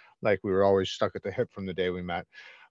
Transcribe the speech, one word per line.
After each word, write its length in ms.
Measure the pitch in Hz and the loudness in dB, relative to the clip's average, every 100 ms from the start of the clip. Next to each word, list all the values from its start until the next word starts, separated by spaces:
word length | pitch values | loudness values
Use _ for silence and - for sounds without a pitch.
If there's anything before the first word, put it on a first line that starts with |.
| - _ | -20 _
Like, 180 | 110 98 | 0 0
we 80 | 104 | 2
were 120 | 95 | 4
always 260 | 98 98 95 | 4 4 2
stuck 240 | - 104 98 | -2 -4 -4
at 60 | |
the 100 | 101 | -8
hip 200 | 95 120 | -4 -4
from 140 | - 95 | -6 -8
the 80 | |
day 160 | 87 90 | -4 -2
we 100 | 90 | -2
met. 240 | 90 87 - - - - - | -6 -6 -8 -16 -20 -20 -20